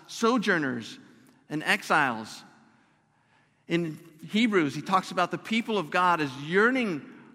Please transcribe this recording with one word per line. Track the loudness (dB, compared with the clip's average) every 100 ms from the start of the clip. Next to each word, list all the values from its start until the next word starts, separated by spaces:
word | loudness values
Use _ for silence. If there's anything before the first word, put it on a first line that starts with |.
| -16
sojourners | -2 2 2 2 0 0 -4 -8 -16 -20 -20 _ _ -10
and | -4
exiles. | 0 -2 2 2 2 0 -8 -16 -20 -20 _ _ _ _ _ _ _ _ _ _ -4
In | -2 -2 -6 -16 -20 -4
Hebrews, | 0 2 2 2
he | -2
talks | 0 0 0
about | -2 -2
the | -2
people | -2 -2 0 -2
of | 0
God | 2 4 4
as | 0 -6
yearning | -2 4 4 4 0 -4 -8 -18 -20